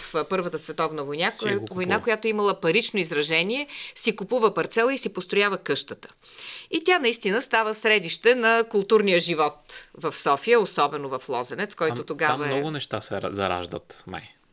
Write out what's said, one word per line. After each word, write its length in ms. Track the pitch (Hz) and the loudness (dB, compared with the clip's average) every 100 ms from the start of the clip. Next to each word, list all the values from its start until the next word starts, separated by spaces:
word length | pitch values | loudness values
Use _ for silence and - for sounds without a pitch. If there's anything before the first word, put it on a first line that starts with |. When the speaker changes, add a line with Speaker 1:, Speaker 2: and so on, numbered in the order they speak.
| - | -2
Speaker 1:
а, 100 | 160 | -4
Първата 340 | 151 185 175 160 | 0 -2 -2 -6
световна 460 | - 151 160 156 | -8 -4 -2 -2
война, 280 | 139 147 190 | -6 -2 -2
Speaker 2:
Си 160 | - 214 | -2 -2
е 80 | 202 | -2
го 100 | - | -4
Speaker 1:
коя-, 100 | 185 | -6
война, 200 | 180 208 | 0 0
Speaker 2:
купува. 80 | |
Speaker 1:
която 240 | 220 214 220 | 0 0 0
имала 340 | 208 202 190 | 2 2 2
парично 380 | 165 185 233 208 | 4 4 2 -2
изражение, 680 | 160 151 147 165 180 254 294 - - - | -2 0 2 2 0 -2 -6 -12 -14 -4
си 200 | - 214 | -2 -2
купува 380 | 190 247 220 | -2 2 2
парцела 400 | 180 160 226 240 | 2 -2 2 2
и 40 | 269 | 0
си 160 | 214 | -4
построява 440 | - 180 196 202 185 | -6 -2 2 2 0
къщата. 500 | - 143 - - - - - - - - - | -2 -4 -4 -14 -16 -20 -20 -20 -16 -16 -6
И 120 | 320 | -2
тя 160 | 330 370 | 2 2
наистина 420 | 247 233 202 208 | 2 0 0 0
става 320 | - 220 214 | 0 0 0
средище 640 | 214 226 214 170 - 226 254 | 0 2 2 2 2 4 4
на 280 | 226 226 226 | 4 4 2
културния 500 | 208 196 220 202 175 | 0 4 4 6 4
живот 680 | 165 160 151 - - - - | 2 2 0 0 -16 -16 -16
в 220 | - 151 - | -8 -6 -2
София, 440 | - 139 - 233 | 0 2 6 4
особено 500 | 180 - - 147 139 | 4 2 0 0 -6
в 120 | 131 - | -8 -4
Лозенец, 460 | 123 123 120 123 - | -6 -4 -6 -8 -2
който 200 | 160 120 | -2 -2
Speaker 2:
Там, 100 | 113 | -6
Speaker 1:
тогава 380 | 147 156 135 | -2 0 0
Speaker 2:
там 80 | 147 | 0
Speaker 1:
е 20 | |
Speaker 2:
много 180 | 135 151 | -2 -2
неща 300 | 151 - 107 | -6 -4 -6
се 120 | - | -4
ра-, 180 | 101 98 | -4 -4
зараждат, 720 | 98 95 90 87 87 _ - - | -2 0 -2 -4 -10 _ -20 -14
май. 280 | 92 - _ _ | -14 -14 _ _